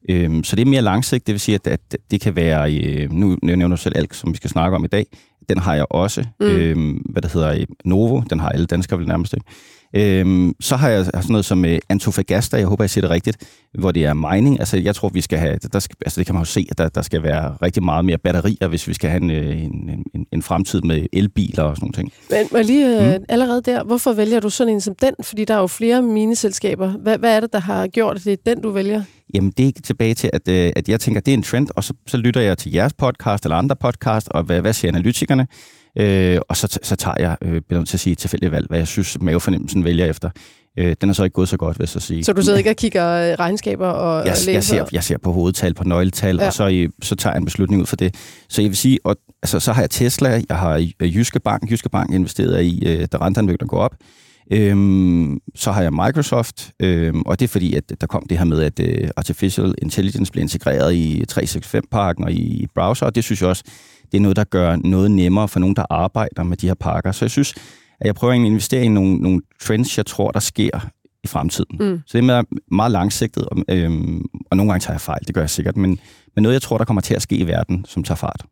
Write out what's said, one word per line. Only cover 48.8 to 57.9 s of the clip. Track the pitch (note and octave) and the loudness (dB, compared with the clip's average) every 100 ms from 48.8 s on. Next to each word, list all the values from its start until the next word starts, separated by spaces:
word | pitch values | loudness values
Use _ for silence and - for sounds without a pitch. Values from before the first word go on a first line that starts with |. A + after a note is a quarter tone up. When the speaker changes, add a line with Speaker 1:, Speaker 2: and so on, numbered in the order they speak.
| C3 C3 | 2 2
Speaker 1:
og, | - G#2 _ _ | 0 -4 _ _
altså, | - F#2+ | -4 -2
så | - | 0
har | A#2 | 2
jeg | A2+ | 0
Tesla, | - B2 - C3+ A#2 - | 0 0 2 2 2 0
jeg | E2 | -2
har, | F2+ D#2 E2 - | 0 0 -2 -2
øh, | E2+ F2 | -2 0
Jyske | A#2 A#2+ | 0 0
Bank. | - G2+ G#2+ | -2 -2 -2
Jyske | A2+ - | -4 -2
Bank | F#2+ F2+ | -2 0
investerer | F#2+ F2+ - E2+ F2 | 0 0 0 0 2
i, | F2 F2+ F2 | 2 0 0
øh, | E2 F2 | 0 -2
da | - | -2
renterne | F2 G2 G#2 | 0 0 0
begynder | F2 | 0
at | - | -2
gå | E2+ | -2
op. | - - _ _ _ _ _ | -2 -4 _ _ _ _ _
Øhm, | G#2 G2+ G2+ G2 F#2+ F#2 F2 D#2+ C#2 - | 2 4 4 4 4 4 4 2 -4 -10
så | - - | -6 -2
har | G2+ | 0
jeg | E2+ | 0
Microsoft, | D2+ G2+ D#3 C#3+ B2 A2+ - - _ | 2 0 0 0 0 -2 -8 -20 _
øhm, | F#2 F2 E2 D#2+ | 0 2 2 0
og | - F#2 | -2 0
det | B2 | 0
er | |
fordi, | G#2 F2 | 0 0
at | - - | -2 -4